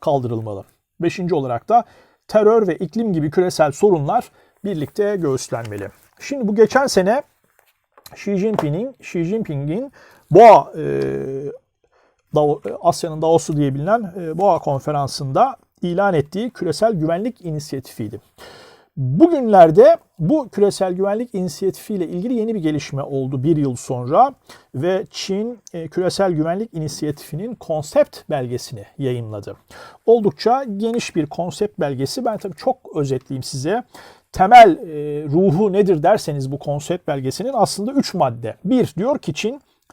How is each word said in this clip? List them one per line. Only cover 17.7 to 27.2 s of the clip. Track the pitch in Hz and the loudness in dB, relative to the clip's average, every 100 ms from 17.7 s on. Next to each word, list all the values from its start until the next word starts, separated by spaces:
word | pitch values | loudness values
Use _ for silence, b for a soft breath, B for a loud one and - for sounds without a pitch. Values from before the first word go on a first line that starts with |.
| 135 - - 107 104 _ - B B B B B - | -10 -10 -10 -10 -10 _ -20 B B B B B -6
Bugünlerde | 127 151 330 311 233 196 165 160 277 330 _ - | -2 4 4 4 4 8 8 10 8 6 _ -4
bu | 160 311 247 | 0 0 0
küresel | - 202 - 185 | 0 2 2 -2
güvenlik | 180 196 214 247 196 | -2 -2 -2 -4 -4
inisiyatifiyle | 180 - 185 180 - 208 160 | -6 -4 -4 -4 -6 -6 -4
ilgili | 175 214 | -4 -4
yeni | 247 220 220 | -2 -2 -2
bir | |
gelişme | 156 151 - 135 | -2 -2 -4 -8
oldu | 139 139 131 131 | -4 -4 -4 0
bir | 139 156 | 2 2
yıl | 139 123 | 0 -4
sonra | - 123 123 175 269 - B B B 131 | -6 -6 0 4 4 2 B B B -6
ve | 170 185 - | -2 -2 -4
Çin, | - - 190 226 240 - | -10 -6 -4 -6 -10 -14
e, | 175 160 | -12 -8
küresel | 175 180 170 190 | -4 -2 0 0
güvenlik | 160 160 180 226 | 0 -2 -2 -6
inisiyatifinin | 165 156 - 151 147 | -8 -8 -6 -6 -8